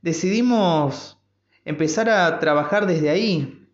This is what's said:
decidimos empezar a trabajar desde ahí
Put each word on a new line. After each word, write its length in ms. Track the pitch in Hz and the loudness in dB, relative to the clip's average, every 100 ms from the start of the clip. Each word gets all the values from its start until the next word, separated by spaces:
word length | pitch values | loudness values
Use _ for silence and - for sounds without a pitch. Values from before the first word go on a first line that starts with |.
decidimos 1160 | 165 165 185 214 240 233 185 160 143 131 - - _ _ _ _ | -4 -2 -2 0 2 2 2 2 0 -4 -14 -20 _ _ _ _
empezar 460 | - 147 160 160 226 | -10 -2 -2 0 2
a 280 | 214 170 - | 2 2 0
trabajar 440 | 156 147 - 202 | 0 2 2 0
desde 240 | 202 160 151 | 0 0 0
ahí 580 | 170 226 165 131 - - | 0 0 -2 -4 -10 -20